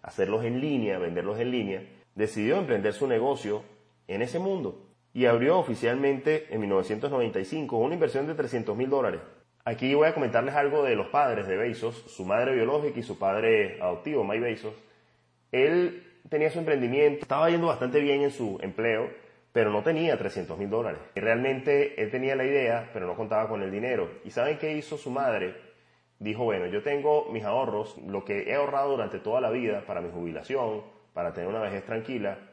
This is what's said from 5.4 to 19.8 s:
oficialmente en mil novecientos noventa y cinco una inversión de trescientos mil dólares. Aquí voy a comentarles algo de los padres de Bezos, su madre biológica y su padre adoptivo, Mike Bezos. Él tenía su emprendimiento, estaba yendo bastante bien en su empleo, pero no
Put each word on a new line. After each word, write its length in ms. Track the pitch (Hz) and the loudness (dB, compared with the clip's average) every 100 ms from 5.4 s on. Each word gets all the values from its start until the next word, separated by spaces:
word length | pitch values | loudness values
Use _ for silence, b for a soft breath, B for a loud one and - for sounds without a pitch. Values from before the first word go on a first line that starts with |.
| 135 180 | 6 4
oficialmente 880 | 143 113 117 127 139 139 143 156 - | 2 0 0 2 2 2 2 0 -2
en 100 | 110 | -4
mil 100 | 101 | 2
novecientos 400 | 95 92 107 - | 2 2 -2 -2
noventa 300 | 131 113 95 | 0 0 -2
y 40 | |
cinco 340 | 95 156 143 117 | -4 -6 -2 0
una 160 | 127 | 0
inversión 320 | 175 160 135 151 | 2 0 0 -2
de 80 | |
trescientos 420 | 156 127 123 110 107 | -4 -2 -2 -4 -2
mil 140 | 131 | 0
dólares. 300 | 139 113 85 - - _ _ | 2 0 -2 -10 -20 _ _
Aquí 300 | - 113 127 | -6 -2 2
voy 140 | 143 156 | 4 4
a 60 | |
comentarles 400 | 156 127 117 131 | 4 2 2 2
algo 280 | 143 143 147 | 0 2 2
de 140 | 135 110 | 2 2
los 120 | 98 | 2
padres 380 | 143 139 110 98 | 2 2 0 -2
de 100 | 95 | 0
Bezos, 380 | 120 107 113 | -2 -2 -6
su 300 | 117 - - | -6 -18 -10
madre 300 | 92 107 127 | 0 2 2
biológica 440 | 127 113 147 147 123 | 2 2 2 0 -4
y 40 | |
su 160 | 110 95 | -8 -2
padre 600 | 98 101 113 110 98 - | 0 2 4 4 4 0
adoptivo, 440 | 90 87 147 143 | -2 -2 -2 -2
Mike 160 | 101 110 | 0 0
Bezos. 340 | 120 110 107 - b b b b b _ _ | -2 -4 -8 -12 b b b b b _ _
Él 540 | 131 143 175 180 - - _ - | 4 4 6 2 -2 -18 _ -4
tenía 220 | 151 156 | 2 2
su 80 | 170 | 0
emprendimiento, 640 | 160 139 120 135 147 147 | 0 2 2 6 4 4
estaba 280 | - 139 165 | -2 2 4
yendo 160 | 170 170 | 4 2
bastante 340 | 143 127 147 | 0 2 2
bien 220 | 143 139 | 4 2
en 80 | 143 | 2
su 280 | 143 113 95 | 0 -4 -4
empleo, 480 | 98 101 117 110 135 - B B B | -6 0 0 2 -2 -8 B B B
pero 180 | 117 107 | 2 4
no 120 | 104 | 4